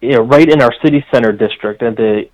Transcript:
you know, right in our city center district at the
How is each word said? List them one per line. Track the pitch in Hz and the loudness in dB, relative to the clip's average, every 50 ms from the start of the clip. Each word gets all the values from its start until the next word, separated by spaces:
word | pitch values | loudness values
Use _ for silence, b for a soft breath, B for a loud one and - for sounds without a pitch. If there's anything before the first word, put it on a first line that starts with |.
you | - 139 | -4 -2
know, | 139 117 | 0 0
right | 113 120 139 147 165 156 | 0 2 4 4 4 4
in | 151 151 | 4 2
our | 127 120 - - | 2 0 0 0
city | - 156 147 143 139 - | -2 0 0 0 -2 -2
center | - 127 117 110 | -2 0 0 0
district | 104 101 113 104 - - - 107 104 - | -2 -2 -4 -6 -6 -6 -10 -10 -8 -6
at | 123 117 110 | -6 -6 -4
the | 117 113 110 104 107 - - | -2 -2 -2 -2 -4 -6 -8